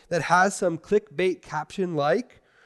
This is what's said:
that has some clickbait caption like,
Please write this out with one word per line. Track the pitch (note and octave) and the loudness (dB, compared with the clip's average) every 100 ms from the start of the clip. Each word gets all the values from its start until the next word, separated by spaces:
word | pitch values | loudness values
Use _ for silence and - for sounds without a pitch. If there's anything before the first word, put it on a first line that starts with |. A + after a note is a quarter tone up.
| _ | _
that | E3+ | -4
has | C#3 F3 F#3+ | 2 4 4
some | F#3+ F#3 E3 | 0 -4 -4
clickbait | - G#3 - C#3+ F#3 F3 | -2 -2 -2 -4 -2 -4
caption | - D#3 D#3 - F3+ D#3 | -8 -10 -8 -6 -4 0
like, | C#3+ F#3+ B3 _ _ _ | 0 0 -2 _ _ _